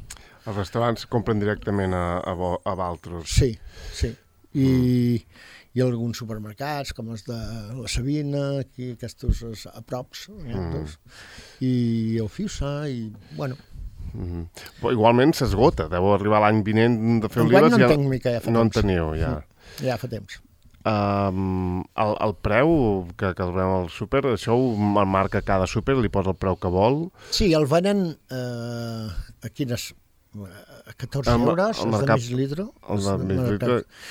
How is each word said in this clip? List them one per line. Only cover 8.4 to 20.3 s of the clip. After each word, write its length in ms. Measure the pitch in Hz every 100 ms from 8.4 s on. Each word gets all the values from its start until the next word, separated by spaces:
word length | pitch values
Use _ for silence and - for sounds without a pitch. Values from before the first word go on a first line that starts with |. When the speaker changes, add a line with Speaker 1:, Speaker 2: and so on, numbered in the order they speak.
| 139 139
Speaker 2:
aquí, 320 | 127 - 123
aquestos, 480 | 113 117 - 120 -
els, 220 | 117 107 -
a 140 | -
props, 380 | - 127 - - -
Speaker 1:
Mm. 220 | 208 143 -
Speaker 2:
aquests, 380 | 85 80 78 76 - - - - - -
i 560 | 127 123 117 113 110 113
a 60 |
Ofiusa, 460 | 107 - 202 - 143 143 151
i, 240 | 120 110 104 - 151
bueno. 220 | 139 123 - - - - -
Speaker 1:
Mhm. 320 | - 90 85 85 - - -
Però 140 | 120 120
igualment 380 | 110 120 147 -
s'esgota, 500 | 117 98 147 - 78
deu 220 | 87 95
arribar 260 | 98 104 107
l'any 220 | 104 107
vinent 560 | 101 110 117 113 113 117
de 80 | 107
fer 140 | 120
Speaker 2:
Enguany 220 | 117 139 156
Speaker 1:
olives, 100 | -
Speaker 2:
no 60 |
en 60 | 127
Speaker 1:
ja 20 |
Speaker 2:
tinc 140 | 147 139
mica, 240 | 131 127
ja 80 | 117
fa 100 | -
Speaker 1:
no 120 | 117
en 60 | 113
Speaker 2:
temps. 100 | 113 104
Speaker 1:
teniu, 260 | 90 78 78
ja. 140 | 80 76
Speaker 2:
Mm, 480 | - _ - -
ja 140 | 131 117
fa 100 | 123
temps. 320 | 110 98